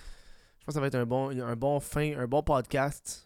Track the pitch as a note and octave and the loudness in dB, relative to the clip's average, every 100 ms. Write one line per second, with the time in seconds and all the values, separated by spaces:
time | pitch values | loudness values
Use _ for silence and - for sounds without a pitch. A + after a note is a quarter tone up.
0 | - - - - - _ - D3 C#3 C3 | -16 -16 -18 -20 -20 _ -4 0 2 2
1 | A#2 B2+ C3+ B2+ A#2+ A#2+ C#3 C#3+ C#3+ D3 | 2 0 0 -2 -4 0 0 0 0 0
2 | D3+ C#3+ B2 C#3+ D3+ C#3 A#2 C3+ C#3 - | 0 -2 2 2 4 2 2 2 0 -2
3 | - - | -12 -14